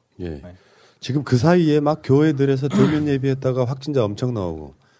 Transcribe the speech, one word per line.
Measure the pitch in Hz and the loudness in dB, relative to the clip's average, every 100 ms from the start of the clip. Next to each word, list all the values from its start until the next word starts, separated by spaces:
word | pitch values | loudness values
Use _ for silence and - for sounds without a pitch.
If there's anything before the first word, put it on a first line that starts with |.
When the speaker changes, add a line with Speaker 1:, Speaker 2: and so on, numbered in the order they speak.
| _ - | _ -12
Speaker 1:
예. | 87 | -10
Speaker 2:
네. | 73 87 92 _ _ _ _ | -10 -14 -20 _ _ _ _
Speaker 1:
지금 | - 135 | -6 -6
그 | 127 127 | 0 2
사이에 | 151 180 160 147 | 4 4 4 2
막 | 147 151 | 0 -2
교회들에서 | - 135 156 135 139 135 139 | 2 2 4 2 0 0 0
대면 | - - 151 151 | 2 2 2 0
예비했다가 | 139 135 135 135 127 | 0 -2 -2 -2 -2
확진자 | 120 135 156 139 | -2 -4 -4 -2
엄청 | 104 101 123 | -2 -2 -4
나오고 | 117 90 78 73 - _ _ | -4 -6 -6 -12 -20 _ _